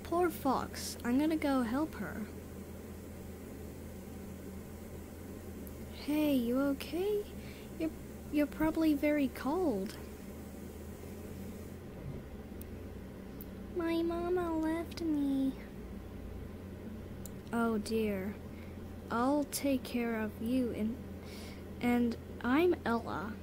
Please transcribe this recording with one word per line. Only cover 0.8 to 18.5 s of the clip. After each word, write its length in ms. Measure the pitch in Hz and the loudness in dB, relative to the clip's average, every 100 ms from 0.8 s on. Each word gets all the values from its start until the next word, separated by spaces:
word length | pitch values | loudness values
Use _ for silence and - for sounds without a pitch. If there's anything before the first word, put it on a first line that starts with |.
| - - | -6 -4
I'm 160 | 240 254 | 2 4
gonna 160 | 302 320 | 4 4
go 280 | 302 269 | 4 4
help 320 | 240 262 311 - | 4 2 0 -2
her. 260 | 180 - 214 - - - - - - - - - - - - - - - - - - - - - 190 196 - - - - - - - - - - - - - - - | -4 -4 -6 -8 -10 -10 -10 -10 -10 -10 -10 -10 -10 -10 -10 -10 -10 -8 -10 -10 -10 -10 -8 -8 -8 -8 -8 -10 -8 -10 -10 -10 -8 -8 -8 -8 -8 -8 -10 -6 0
Hey, 280 | 302 302 | 4 6
you 260 | 269 233 254 | 6 6 4
okay? 640 | 277 277 - 320 403 415 403 - - - - - | 4 2 0 2 4 2 0 -8 -8 -10 -10 -2
You're, 100 | 320 - - - - | -2 -2 -10 -10 0
you're 140 | 294 294 | 4 4
probably 480 | - 311 320 320 | 4 4 6 6
very 360 | 285 294 302 262 | 6 6 6 4
cold. 680 | - 254 330 349 202 190 - - - - - - - - - - - - - - - - - - - - - - - - - - - - - - - - - - - - - - 359 | 2 2 4 4 4 0 -4 -10 -10 -10 -10 -10 -10 -10 -8 -10 -8 -10 -8 -8 -8 -8 -8 -8 -10 -10 -8 -6 -6 -8 -10 -10 -8 -8 -8 -10 -10 -10 -10 -10 -10 -10 -10 -6 -2
My 260 | 330 330 | 0 2
mama 540 | 339 339 349 359 339 320 | 2 2 2 2 4 2
left 440 | 311 330 330 - | 2 0 -2 -2
me. 500 | 330 294 277 269 269 - - - - - - - - - - - - - - - - - - - - | 2 4 4 4 2 0 -8 -10 -8 -8 -8 -8 -8 -8 -8 -8 -10 -8 -8 -8 -8 -8 -8 -8 -4
Oh 280 | 233 226 220 | 2 4 2
dear. 560 | 208 226 220 196 190 202 - | 2 2 4 2 -2 -4 -8